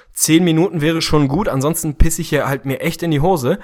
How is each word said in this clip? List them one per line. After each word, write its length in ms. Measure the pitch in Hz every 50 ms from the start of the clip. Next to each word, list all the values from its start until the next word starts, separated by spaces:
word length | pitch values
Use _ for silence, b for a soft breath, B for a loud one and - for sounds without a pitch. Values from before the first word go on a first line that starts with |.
| B B B
zehn 300 | - - - 156 165 180
Minuten 360 | 175 160 160 170 202 208 170
wäre 220 | 143 156 165 165 151
schon 260 | - 165 151 147 135
gut, 180 | 139 170 214
ansonsten 500 | 208 - 135 131 147 165 - - 160 139
pisse 260 | - - 160 - - 170
ich 80 | -
hier 180 | - 143 120 117
halt 160 | 139 135 -
mir 160 | 135 131 -
echt 220 | - 165 160 - -
in 80 | 170
die 100 | 156 143
Hose." 380 | 139 180 190 160 120 123 175 214